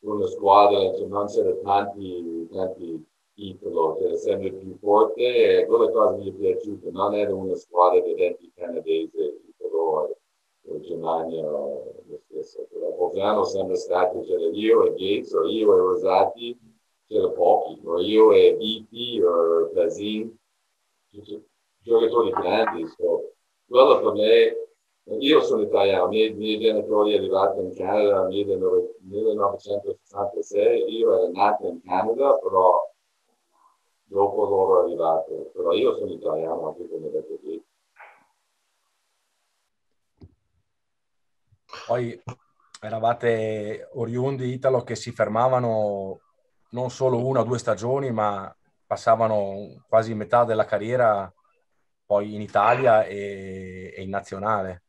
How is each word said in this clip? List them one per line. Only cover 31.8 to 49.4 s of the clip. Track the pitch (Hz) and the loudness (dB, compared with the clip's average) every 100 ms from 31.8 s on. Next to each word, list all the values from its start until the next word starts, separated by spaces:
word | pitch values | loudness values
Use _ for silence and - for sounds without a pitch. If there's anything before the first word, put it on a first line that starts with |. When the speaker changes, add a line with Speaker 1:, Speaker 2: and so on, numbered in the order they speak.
Speaker 1:
Canada, | 90 92 104 117 139 | -4 -2 -2 0 2
però | 113 - 95 92 90 - _ _ _ _ _ _ _ _ _ _ _ | 2 2 2 4 2 -2 _ _ _ _ _ _ _ _ _ _ _
dopo | _ 98 101 - | _ 0 0 2
loro | 101 98 95 92 | 0 2 4 4
arrivati, | 85 82 82 80 80 78 - | 2 0 0 0 -2 -10 -12
però | - 85 | -6 -2
io | 90 123 - | 2 0 0
sono | 95 | -8
italiano | 82 85 78 82 82 80 | -6 -6 -4 -4 -6 -8
anche | 80 85 | -10 -12
come | 80 78 | -10 -6
detto | 76 76 67 | -8 -8 -14
qui. | 76 82 _ _ _ _ - _ _ _ _ _ _ _ _ _ _ _ _ _ _ _ _ _ _ _ _ _ - _ _ _ _ _ _ _ _ _ _ _ _ _ _ - - | -12 -14 _ _ _ _ -20 _ _ _ _ _ _ _ _ _ _ _ _ _ _ _ _ _ _ _ _ _ -20 _ _ _ _ _ _ _ _ _ _ _ _ _ _ -20 -6
Speaker 2:
Poi | 120 117 120 - 123 _ _ _ - | -4 -4 -10 -16 -18 _ _ _ -16
eravate | 110 110 113 117 120 113 110 110 104 107 - | -10 -4 -2 0 0 0 -2 -4 -6 -10 -12
oriundi | 131 113 120 135 135 127 | -8 -6 -4 -4 -4 -6
italo | 127 131 127 | -2 0 0
che | 120 | -2
si | 113 - | -10 -10
fermavano | 120 104 107 127 127 120 110 104 101 95 - _ _ _ _ _ | -2 -2 2 2 2 0 0 -2 -2 -8 -12 _ _ _ _ _
non | 120 127 | -8 -8
solo | - 131 120 127 | -2 0 0 0
una | 131 | 0
o | |
due | 113 123 | 0 -2
stagioni, | 117 101 117 139 139 | -2 -4 -2 -2 -2
ma | 110 104 101 95 - _ _ _ | -2 -2 -2 -10 -18 _ _ _
passavano | 101 - 113 113 107 | -4 2 2 2 0